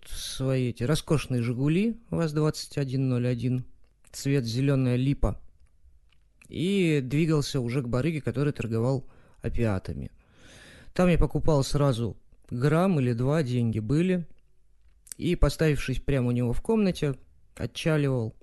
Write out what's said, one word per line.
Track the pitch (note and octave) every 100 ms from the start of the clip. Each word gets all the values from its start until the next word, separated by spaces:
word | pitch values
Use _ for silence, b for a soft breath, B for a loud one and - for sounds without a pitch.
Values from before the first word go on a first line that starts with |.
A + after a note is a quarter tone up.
| -
в | -
свои | - - C3 C3 B2
эти | -
роскошные | B2 D#3 - D3+ - B2
«Жигули» | A#2 A#2+ C#3+ E3+ A#3 A3 -
ваз-двадцать | E3 D#3+ D3+ D3+ - - D3
один | C3+ C3 C3
ноль | B2 B2
один, | A#2+ B2 B2+ - - - _ -
цвет | - C#3 C#3 A#2
зелёная | A#2+ C#3 C3+ B2+ B2
липа, | C3+ C#3 G#2 A2 - - - _ - - _ - _ _ -
и | - F3+ G3+ E3+ D3
двигался | B2+ C#3+ D#3+ D3+ C3 C#3
уже | A#2 C3+
к | A#2+
барыге, | B2+ D#3 D#3
который | A#2+ C3 D3
торговал | - A2+ A2+ B2 C3 b b b b
опиатами. | - A#2+ A2+ F#2+ - C#2 A#1+ - B B B B B B B
Там | - F3+
я | D#3+
покупал | D#3 D3+ E3 C#3+
сразу | C3 C#3 C#3+ A2+ A2+ - - - -
грамм | A#2+ D3 D#3+ F#3+ D#3
или | B2
два, | A#2 C3 D#3+
деньги | B2+ B2 A#2 G#2+
были, | G#2+ D3+ F#3 F3+ D#3+ - _ - _ - - - - -
и, | F3 F3
поставившись | C#3+ - D#3+ C3+ - B2
прямо | - C#3 B2
у |
него | B2 A#2+
в | A#2
комнате, | - A3 G3 - D3 C3 - - - -
отчаливал | B2 - E3 D#3 C#3 B2+ A2+ -